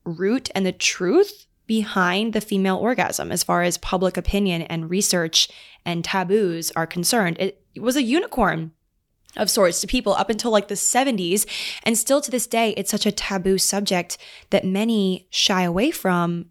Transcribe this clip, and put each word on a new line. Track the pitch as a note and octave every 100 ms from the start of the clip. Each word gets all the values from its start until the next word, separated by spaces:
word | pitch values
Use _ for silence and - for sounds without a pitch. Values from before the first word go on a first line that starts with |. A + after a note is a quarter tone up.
root | F3 E3 F#3+ B3+ -
and | G3 F#3
the |
truth | F3+ - - F3+ D#4 G4+ - _ _ -
behind | A3 G#3 G3 F3 F#3 A3+
the | G#3+
female | - G3 F#3+ F#3+
orgasm | A3 A3+ - - E2
as | E3+
far | - F3
as | F3 -
public | - F#3 F#3 F3+
opinion | - G3+ G3 E3+
and | E3 E3 D#3+
research | F#3 - F3+ E3 - - - - -
and | - E3+
taboos | E3+ G3 F3+ G#3+ F#3+ E3 E3
are | - D#3+
concerned. | F3 E3+ A#3+ F3+ E3
It | G3 - _ -
was | A3+ C4+
a |
unicorn | A3+ D4+ A4+ - F#3+ D#3+ D#3+ - _ _ _ _ _ -
of | G#3
sorts | A#3 F3+ E3+
to | G3+
people | B3+ G#3
up | - F#3+
until, | G#3+ A#3+
like, | G#3+ G3+
the | G3+
seventies. | - B3 C#4 G#3+ F3 G3+ - - - -
And | A3 A3+
still | - C#4
to | C#4+
this | B3 -
day, | A3+ A3+ -
it's | G3
such | G#3 G#3+
a |
taboo | G3+ - G3 F#3 F#3+
subject | - G3 G#3 F3+ E3+ - - - -
that | G3
many | F#3 F#3+ A3+ A3 F#3+ F#3 -
shy | - - F#3
away | F3+ F3 C#4+
from | - F#3+ F3 E3+ E3+ E3+